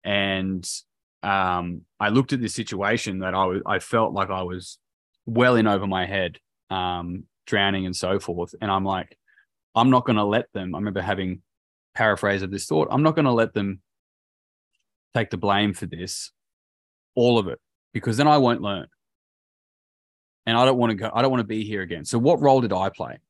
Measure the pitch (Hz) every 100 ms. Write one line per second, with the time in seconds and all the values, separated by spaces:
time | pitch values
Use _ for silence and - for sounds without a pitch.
0 | 104 101 98 95 95 92 87 - _ _
1 | _ _ 101 98 92 90 87 85 _ _
2 | 107 113 131 139 113 - 110 98 101 117
3 | - 95 92 95 95 92 - 95 - 117
4 | 113 98 98 95 90 90 - - _ _
5 | _ _ - 117 127 120 110 101 98 95
6 | 90 98 90 - _ _ _ 95 90 90
7 | 87 92 - _ - 104 98 98 92 90
8 | 92 98 - 87 87 - 107 98 98 92
9 | - _ _ _ _ _ _ 113 127 127
10 | 127 110 104 110 - 101 92 82 104 95
11 | 92 98 92 92 _ _ _ _ _ -
12 | 110 98 104 98 95 98 - 156 151 127
13 | 156 156 143 117 113 107 98 95 _ _
14 | _ _ _ _ _ _ _ _ _ _
15 | _ - 107 98 104 98 104 98 87 82
16 | 90 - - _ _ _ _ _ _ _
17 | _ - 120 117 95 62 _ _ _ 117
18 | 120 113 147 151 127 117 101 98 - _
19 | _ _ _ _ _ _ _ _ _ _
20 | _ _ _ _ - 117 127 127 117 104
21 | 107 113 135 127 107 110 107 104 90 82
22 | 85 117 131 160 139 135 117 92 95 -
23 | - -